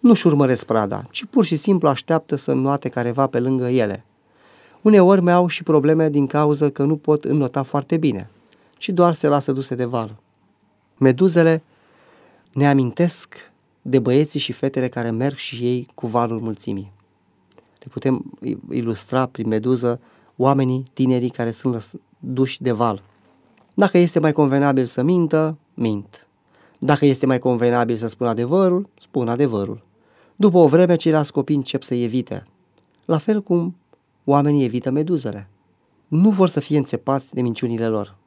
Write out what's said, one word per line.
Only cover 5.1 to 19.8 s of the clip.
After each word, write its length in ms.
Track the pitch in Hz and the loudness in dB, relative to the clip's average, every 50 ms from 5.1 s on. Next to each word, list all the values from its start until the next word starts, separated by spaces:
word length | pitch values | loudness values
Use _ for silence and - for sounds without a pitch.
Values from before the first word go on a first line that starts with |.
| 196 190 | 6 4
mai 120 | 175 175 175 | 4 4 4
au 140 | 180 180 | 4 2
și 160 | 175 - - 170 | 2 -2 -6 -2
probleme 460 | - 156 151 135 147 160 160 160 156 | 2 2 4 4 4 2 2 2 2
din 180 | 147 143 139 | 2 0 0
cauză 440 | 131 - 147 151 151 147 139 151 147 | 0 0 0 2 2 2 2 0 -2
că 140 | 139 - 143 | 0 0 0
nu 120 | 143 156 | 0 0
pot 280 | 147 _ - 151 147 - | -2 _ 0 0 0 0
înnota 380 | - 156 156 143 127 - 143 135 | -2 0 0 0 0 -2 -4 -6
foarte 340 | - - 147 139 _ - | -2 -4 -6 -4 _ -4
bine 340 | 160 160 151 120 98 101 - _ _ _ _ _ _ _ _ _ _ | 0 0 0 -2 -2 -8 -14 _ _ _ _ _ _ _ _ _ _
și 140 | - - 190 | -8 -6 2
doar 200 | 170 175 175 165 | 4 4 4 4
se 160 | 156 - 151 | 2 0 2
lasă 240 | 143 143 135 - 135 | 2 2 0 -2 -4
duse 220 | 131 135 - 131 | -4 -4 -8 -6
de 100 | 120 127 | -6 -4
val. 320 | 120 123 120 113 107 110 107 _ _ _ _ _ _ _ _ _ _ _ _ _ _ _ _ | -4 -4 -6 -6 -6 -10 -18 _ _ _ _ _ _ _ _ _ _ _ _ _ _ _ _
Meduzele 640 | 135 135 127 127 185 190 165 170 165 165 165 160 _ _ _ _ _ _ _ _ _ _ _ _ _ _ _ _ _ _ _ | 2 2 4 4 2 2 4 4 4 4 2 0 _ _ _ _ _ _ _ _ _ _ _ _ _ _ _ _ _ _ _
ne 160 | 131 139 143 | 0 2 2
amintesc 840 | 139 139 131 123 - - 170 175 - - - - - - - - _ _ _ _ _ _ _ | 2 2 0 -2 -2 -2 -2 -2 -2 -6 -12 -14 -16 -20 -20 -20 _ _ _ _ _ _ _
de 160 | - 127 135 | -2 0 0
băieții 420 | 117 120 123 135 151 151 - 151 | 0 2 2 2 0 0 -4 -8
și 120 | 139 - 120 | -8 -8 -8
fetele 360 | - - 139 135 139 127 127 | -6 -6 -6 -4 -4 -6 -6
care 220 | 123 123 120 117 | -6 -6 -6 -6
merg 260 | 113 113 123 143 139 | -4 -2 -4 -4 -4
și 280 | - - - - 117 120 | -6 -14 -14 -12 -6 -4
ei 240 | 123 123 120 120 _ _ | -4 -4 -4 -6 _ _
cu 120 | - - | -12 -10
valul 340 | 120 107 120 120 117 117 113 | -4 -2 -2 -2 -2 -4 -6
mulțimii. 520 | 117 113 110 - - - 104 98 98 101 - _ _ _ _ _ _ _ _ _ _ _ _ _ _ _ _ _ | -8 -8 -10 -10 -10 -10 -10 -10 -10 -14 -18 _ _ _ _ _ _ _ _ _ _ _ _ _ _ _ _ _
Le 80 | - - | -20 -16
putem 340 | _ - - 139 131 - - - - - - | _ -6 -4 -4 -4 -4 -6 -12 -18 -14 -10
i-, 140 | 120 - - - - | -10 -10 -10 -10 -8
ilustra 560 | - 123 117 113 113 104 - - - 127 131 | -8 -6 -4 -4 -6 -8 -8 -6 -4 -2 -2
prin 220 | 127 _ - 113 107 | -4 _ -8 -6 -4
meduză 520 | 110 110 107 123 127 123 | -4 -2 -2 -2 -2 -2